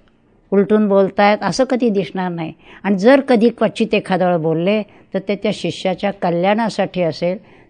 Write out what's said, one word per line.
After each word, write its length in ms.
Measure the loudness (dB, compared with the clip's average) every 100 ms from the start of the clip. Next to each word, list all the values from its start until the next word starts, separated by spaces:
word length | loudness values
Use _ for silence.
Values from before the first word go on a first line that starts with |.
| _ _ _ _ -2
उलटून 360 | 0 2 2 2
बोलतायत 500 | 2 2 2 2 2
असं 220 | -2 -2
कधी 240 | -2 0 0
दिसणार 420 | 0 -4 -4 -6
नाही. 220 | -6 -8 -12 -20 -8
आणि 160 | -2 2
जर 220 | 4 4
कधी 280 | 4 2 2
क्वचित 460 | 2 -2 -2 -2
एखादं 320 | -2 0 0 2
वेळ 100 | 0
बोलले, 460 | 0 0 0 -2
तर 360 | -4 -14 _ -8 -6
ते 80 | -4
त्या 140 | -4
शिष्याच्या 560 | -4 -6 -4 -4 -2 -4
कल्याणासाठी 920 | -4 -2 0 0 0 -2 -2 -4 -2
असेल, 360 | -4 -2 -4 -6 -10 -20